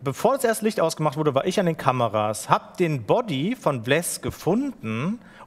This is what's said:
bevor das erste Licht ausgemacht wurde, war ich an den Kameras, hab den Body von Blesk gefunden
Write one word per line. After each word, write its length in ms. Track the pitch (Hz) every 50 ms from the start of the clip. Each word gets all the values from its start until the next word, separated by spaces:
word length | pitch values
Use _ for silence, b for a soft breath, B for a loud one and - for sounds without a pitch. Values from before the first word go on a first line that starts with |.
bevor 340 | 127 139 131 - - 202 269
das 80 | 277 -
erste 220 | 233 220 - 208
Licht 140 | 220 214 -
ausgemacht 380 | 180 165 160 - 156 151 135 151
wurde, 160 | 156 151 131
war 120 | 135 - 185
ich 120 | 185 -
an 60 | 196
den 120 | 175 160 -
Kameras, 720 | - 139 127 127 120 113 101 107 107 107 107 - - -
hab 280 | 175 214 - - - -
den 260 | 180 165 151 135 107
Body 500 | - 165 208 247 226 156 131 139 196 254 -
von 220 | - 170 143 123
Blesk 400 | 110 120 139 160 175 - - -
gefunden 960 | - 123 - - - 151 180 226 277 285 240 - - 113 110 113 131 175 214 247 B B B B B